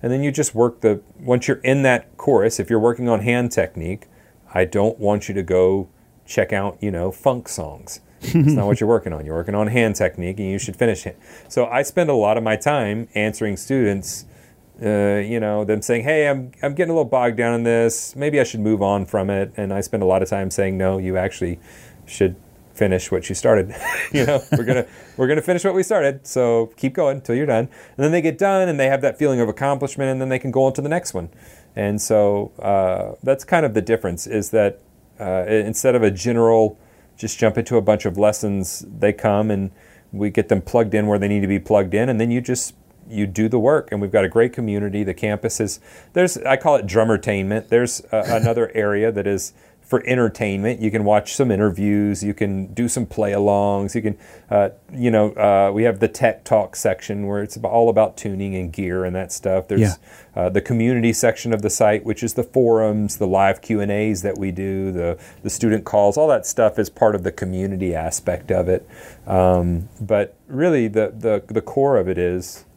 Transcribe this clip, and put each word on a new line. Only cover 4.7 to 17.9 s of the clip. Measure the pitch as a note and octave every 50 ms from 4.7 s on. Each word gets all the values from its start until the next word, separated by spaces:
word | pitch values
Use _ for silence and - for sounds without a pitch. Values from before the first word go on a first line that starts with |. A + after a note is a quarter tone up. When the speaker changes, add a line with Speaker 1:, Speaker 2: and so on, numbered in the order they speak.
| - G#2 G2+ A2 A2+ -
Speaker 1:
want | G#2+ G2+ G#2 G2+ - -
you | G2
to | G2+ F#2+
go | D#2+ F#2 F2+ F#2 F#2 F#2+ G2 F#2+ - _ _ _ _ _ _ _
check | - - - G2+ - G#2+
out, | G2 G2 G2+ F#2 -
you | - G#2
know, | F#2+ E2+ F2 F#2+ F#2
funk | - - C#3 B2+ B2 A#2 -
songs. | - - E2 D2+ C#2+ - - - - - _ _ _ _ -
It's | - - E3+ D3 C#3+ D3+
not | B2+ G2+
what | G2+ G#2 -
you're | A2 G#2
working | A#2 A2+ - - E2+
on. | D#2 D2
You're | D2+ D#2+
working | E2 E2+ E2+ G2+
on | G#2 G#2+ G#2
hand | A2 B2 A#2 A2 G2+
technique, | - G#2 F2 - - F2+ F2+ F#2+ G#2+
and | G#2 F#2+
you | F#2+ G2
should | - - G2
finish | - B2 A#2 A2 - -
it. | G2+ - - _ - - - - -
So | - - A#2+
I | A2+ A#2 B2+ C#3+
spend | - - F#3+ F3 D3+
a | C#3+
lot | A#2+ G#2 G#2 G#2+
of | A#2 A2+
my | A2 A2
time | G#2+ - C#3+ D3 C#3+ A#2 G2+ G#2 A2 A#2 - _
answering | G#2+ G#2+ A2 G#2+ - A2 G#2 G2+
students, | F#2 - - C3+ C3+ B2 G#2 G2+ G2 F#2+ - - - - - - - - _ _ _ _ _ _ - A#2
uh, | G#2+ G#2+ G2+ G2+ G2+ G2+ G#2 G2+
you | G#2 A#2 A#2
know, | G#2+ G#2+ G#2+ G#2 G#2+
them | G2 A2 A2 -
saying, | - B2 A#2 A2+
"Hey, | C#3+ D#3 D#3 D3+ C#3+
I'm, | C#3 C3+ B2+ B2+ - _ -
I'm | C#3+ C#3+
getting | - F3+ D#3+
a | E3
little | E3 D3 A#2
bogged | A#2+ B2+ B2 A#2+ A#2
down | G#2+ A#2+ A#2 A#2
in | A#2 A#2
this. | A#2 A#2 A#2 A#2 A#2